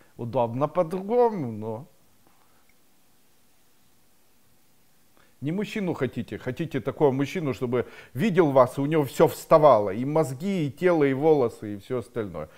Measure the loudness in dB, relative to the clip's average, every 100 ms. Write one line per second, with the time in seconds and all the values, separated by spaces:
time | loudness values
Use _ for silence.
0 | _ -12 -6 -2 -2 -2 -2 -2 -2 -4
1 | -4 0 0 0 -8 -8 -10 -10 -14 _
2 | _ _ _ _ _ _ _ _ _ _
3 | _ _ _ _ _ _ _ _ _ _
4 | _ _ _ _ _ _ _ _ _ _
5 | _ _ _ _ -6 -6 -4 -2 -2 -2
6 | -2 -4 -8 -8 -8 -6 -4 -4 -6 2
7 | 2 2 -4 -4 -4 -4 -2 -2 -4 -10
8 | -14 -4 0 2 4 6 4 2 -2 0
9 | -2 2 2 2 4 6 8 6 2 -4
10 | -2 -2 -2 -4 -4 -2 -4 0 0 2
11 | 2 2 2 4 2 -4 -12 -12 -8 -8
12 | -6 -8 -8 -10 -14